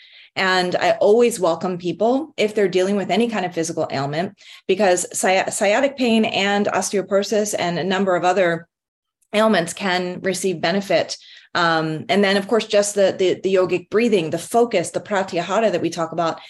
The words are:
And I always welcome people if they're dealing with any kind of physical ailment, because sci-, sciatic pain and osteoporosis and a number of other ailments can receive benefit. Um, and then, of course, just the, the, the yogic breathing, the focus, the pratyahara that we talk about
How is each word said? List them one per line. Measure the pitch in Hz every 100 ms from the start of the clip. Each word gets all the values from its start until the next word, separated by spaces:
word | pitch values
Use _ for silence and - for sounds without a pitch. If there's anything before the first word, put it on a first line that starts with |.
| - - - -
And | 190 185 180 175
I | 175 165
always | 196 226 240 190
welcome | 180 165 185 175
people | 175 170 214 269 311 -
if | 208 214
they're | 196
dealing | 180 190 202
with | 185
any | 185 233
kind | 214 180
of | 170
physical | 160 160 156
ailment, | 135 139 151 196 - - - -
because | 190 202 180 -
sci-, | - 202 190 -
sciatic | - 202 214 277 277
pain | 254 226 220
and | - 196 202 208
osteoporosis | - 196 202 185 196 202 214 208 -
and | 175 170
a | 170
number | 190 196 175
of | 175
other | 185 180 165 - _ _ _ _ _ _
ailments | 214 220 190 170
can | - 190 180 180 180
receive | 185 185 190 165
benefit. | 165 196 196 165 - - - - - -
Um, | 170 160 160 156 -
and | 190 196
then, | 202
of | 196
course, | 226 208
just | 202 202 202
the, | 190 -
the, | 185 143
the | 190 190
yogic | 185 175 175
breathing, | 208 233 202 160
the | 165
focus, | - 233 240 196 165
the | -
pratyahara | - 202 190 170 170 190 226
that | 170
we | 170
talk | 170 160
about | 165 165 156 -